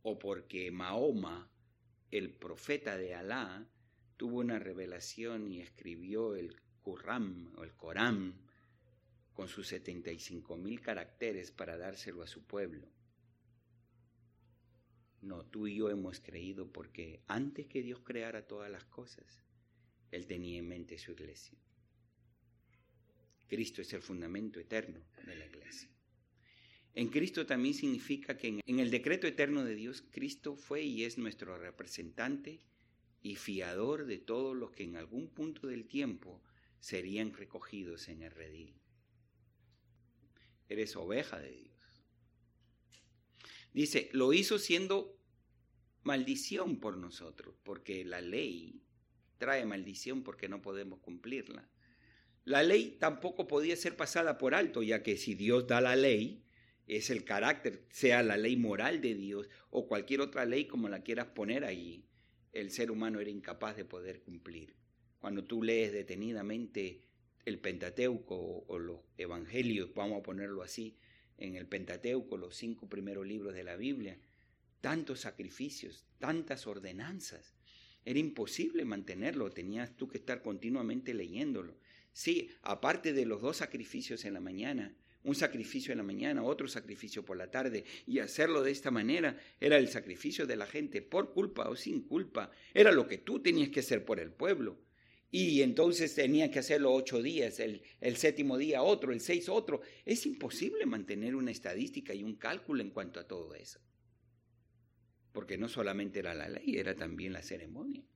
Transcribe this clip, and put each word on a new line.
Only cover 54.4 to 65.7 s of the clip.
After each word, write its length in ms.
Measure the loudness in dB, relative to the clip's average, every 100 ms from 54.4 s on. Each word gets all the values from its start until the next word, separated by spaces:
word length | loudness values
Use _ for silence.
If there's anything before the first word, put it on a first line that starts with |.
| 4
alto, 280 | 6 4 2
ya 200 | 2 2
que 140 | 2 0
si 180 | 0
Dios 320 | 0 6 6 6
da 140 | 6
la 160 | 8 8
ley, 480 | 8 8 4 -4 -18 -20 -20 _ -4
es 240 | -2 0
el 140 | -2
carácter, 640 | 0 2 4 2 0 -4 -14
sea 320 | 6 8 8
la 140 | 6 4
ley 200 | 4 4
moral 440 | 4 2 2 2
de 140 | 0
Dios 340 | 0 -2 -4 -6 -14 -2
o 180 | -2 2
cualquier 320 | -2 2 0
otra 260 | 0 0 2
ley 200 | 2 0
como 220 | -2 -2
la 140 | -2
quieras 240 | -2 -2 -2
poner 380 | -4 -2 0
allí, 440 | -2 -4 -8 -14 -18 _ _ _ _ -6
el 100 | -6
ser 200 | -2 -2
humano 300 | 0 -2 -2
era 100 | -4
incapaz 460 | -6 -8 -6 -6 -6
de 80 |
poder 380 | -10 -10 -10 -10
cumplir. 520 | -14 -16 -14 -14 -16 -20 _ _ _ _
Cuando 260 | -6 -6
tú 180 | -2 0
lees 300 | 4